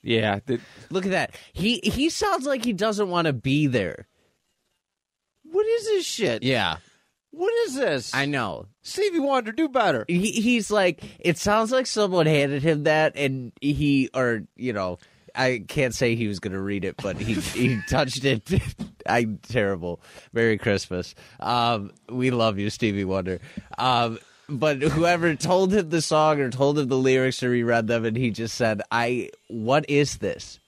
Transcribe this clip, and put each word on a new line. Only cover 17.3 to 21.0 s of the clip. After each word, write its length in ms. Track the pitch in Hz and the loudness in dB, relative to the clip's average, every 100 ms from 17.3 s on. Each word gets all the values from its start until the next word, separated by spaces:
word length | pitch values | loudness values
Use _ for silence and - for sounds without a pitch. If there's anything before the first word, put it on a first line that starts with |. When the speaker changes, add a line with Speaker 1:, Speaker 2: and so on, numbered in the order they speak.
| 101 | -2
Speaker 2:
he 440 | 104 - 123 117 | -4 0 0 0
Speaker 1:
<laughs> 60 | - | -2
Speaker 2:
touched 340 | 127 139 123 | 0 0 -2
it. 240 | 135 120 - 170 - - | 0 -2 0 0 0 -10
<laughs> 240 | - - - | -14 -10 -2
I'm 300 | 117 117 104 | 0 0 -4
terrible. 600 | - 120 101 95 87 85 - - - | -4 0 0 -2 -6 -8 -12 -20 -8
Merry 260 | 113 113 107 | 0 2 2
Christmas. 560 | - 98 - 90 | 0 0 -2 -6